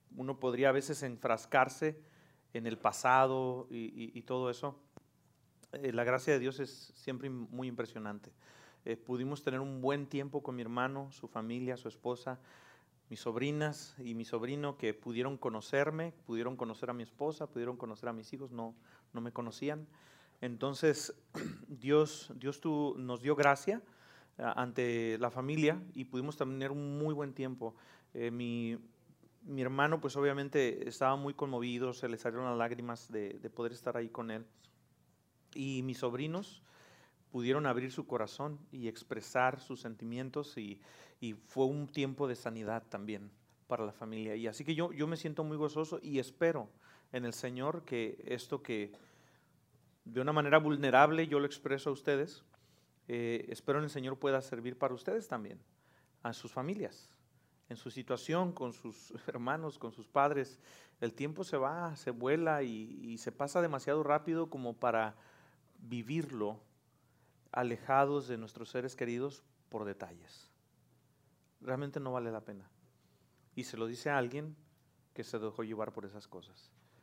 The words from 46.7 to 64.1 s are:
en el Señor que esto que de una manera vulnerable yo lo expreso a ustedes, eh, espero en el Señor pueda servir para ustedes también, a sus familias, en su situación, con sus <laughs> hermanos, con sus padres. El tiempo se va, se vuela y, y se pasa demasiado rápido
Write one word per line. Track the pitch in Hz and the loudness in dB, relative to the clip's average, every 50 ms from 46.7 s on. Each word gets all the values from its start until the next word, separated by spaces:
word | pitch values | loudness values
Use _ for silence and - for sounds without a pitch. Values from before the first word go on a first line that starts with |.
| - - - - - - - _ - | -14 -20 -20 -20 -20 -20 -20 _ -6
en | 127 123 | -4 -2
el | 120 113 | -2 -4
Señor | - - 127 123 127 131 147 160 170 170 | -4 -6 -6 -4 -2 -2 -2 -2 -2 -4
que | - 131 120 113 110 - - - | -4 -2 0 0 -2 -2 -6 -4
esto | - 123 120 - - - 139 - | -4 -4 -4 -4 -4 -6 -6 -2
que | - 120 107 104 101 - - - - - - - - _ _ _ _ _ _ _ _ _ _ _ _ _ _ _ | -2 -2 -2 -2 -4 -8 -14 -20 -20 -20 -20 -20 -20 _ _ _ _ _ _ _ _ _ _ _ _ _ _ _
de | - 117 123 | -6 -2 0
una | 127 139 151 | 2 4 4
manera | 151 147 143 139 156 | 4 6 8 8 8
vulnerable | 151 151 151 143 139 135 123 127 143 151 160 160 165 156 | 8 8 2 2 4 8 10 12 10 10 10 4 2 4
yo | 147 143 | 4 2
lo | 143 | 2
expreso | 139 139 - - 131 135 139 - 151 | 2 -2 -4 -4 -2 -2 0 0 -2
a | 139 | -2
ustedes, | 135 - - 143 139 147 185 - - - _ - _ _ _ _ _ _ _ _ _ _ - | 0 2 2 2 2 2 -2 -4 -14 -20 _ -20 _ _ _ _ _ _ _ _ _ _ -4
eh, | 120 120 117 117 117 113 - - | -2 -2 0 0 0 -2 -2 -6
espero | 117 - - - 139 143 | -8 -8 -2 0 2 2
en | 151 | 2
el | 147 | 0
Señor | 147 147 127 131 131 131 | -4 -4 -4 -4 -4 0
pueda | - 143 135 135 | 2 2 2 2
servir | 131 135 - 117 117 123 123 - | 2 -2 -6 -6 -4 -6 -2 0
para | 139 135 127 | 0 0 0
ustedes | 120 - - 190 226 214 - | 0 -2 -2 -2 -2 -2 -2
también, | 139 117 104 101 - - - _ _ _ _ _ _ _ _ _ _ _ _ | -4 -6 -4 -8 -10 -14 -18 _ _ _ _ _ _ _ _ _ _ _ _
a | 120 113 | -6 -6
sus | - - 120 - | -6 -10 -8 -4
familias, | 131 127 151 196 208 175 - - - - - - _ _ _ _ _ _ _ _ _ _ _ | -4 -2 -2 -2 -2 -4 -6 -6 -10 -20 -20 -20 _ _ _ _ _ _ _ _ _ _ _
en | 120 | -14
su | 117 - 131 | -10 -10 -10
situación, | - 131 123 - 131 120 - - 156 175 185 180 175 | -8 -8 -4 -2 -2 -2 0 0 2 2 2 2 0
con | - 139 120 117 | -2 -6 -6 -6
sus | - - 117 107 - - - - - | -8 -10 -12 -12 -12 -16 -16 -16 -10
<laughs> | - - | -8 -6
hermanos, | - 127 120 127 143 160 160 156 135 - | -6 -2 0 0 0 0 -2 -6 -8 -6
con | - 117 107 | -10 -10 -10
sus | - 110 - | -10 -18 0
padres. | _ 143 139 147 147 139 131 127 - - - - - - - - _ _ | _ 6 6 6 6 4 0 -2 -6 -16 -20 -20 -20 -20 -20 -20 _ _
El | - 117 113 | -4 -4 -2
tiempo | - 135 147 156 180 190 | -2 -4 -4 -2 -4 -4
se | 180 - | -2 0
va, | 143 131 135 156 170 175 165 151 | 2 2 2 0 0 -2 -4 -6
se | 135 - - | -4 -4 -4
vuela | 120 117 123 127 143 160 165 165 156 147 139 | -4 0 2 4 4 4 6 4 4 4 2
y, | 123 113 110 110 113 135 139 - | 0 -2 -4 -6 -8 -10 -10 -8
y | 117 117 113 | -8 -8 -6
se | - 123 117 | -6 -6 -2
pasa | - 139 143 - 180 | -2 -4 2 4 4
demasiado | 170 165 147 135 - - 143 156 151 | 4 4 2 0 0 2 2 2 4
rápido | 143 | 6